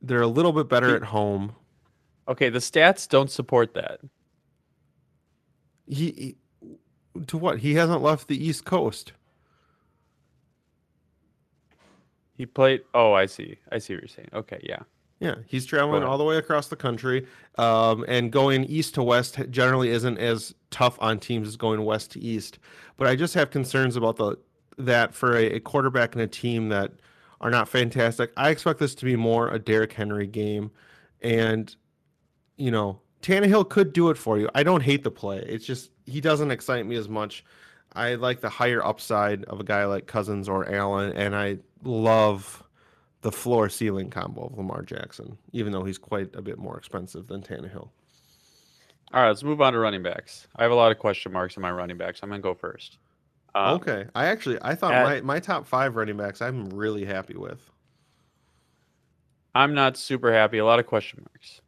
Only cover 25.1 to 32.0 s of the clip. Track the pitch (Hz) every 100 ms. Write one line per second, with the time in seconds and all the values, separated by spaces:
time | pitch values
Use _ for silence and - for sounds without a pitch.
25.1 | - 123 117 113 113 - 143 135 127 117
26.1 | 120 110 - 120 117 110 101 98 - _
27.1 | _ _ - 113 120 107 127 120 127 117
28.1 | 113 117 - 143 156 170 147 143 - 127
29.1 | 120 113 117 117 113 110 110 110 - 104
30.1 | 104 101 107 107 104 107 - _ _ _
31.1 | _ 120 113 113 110 104 - _ _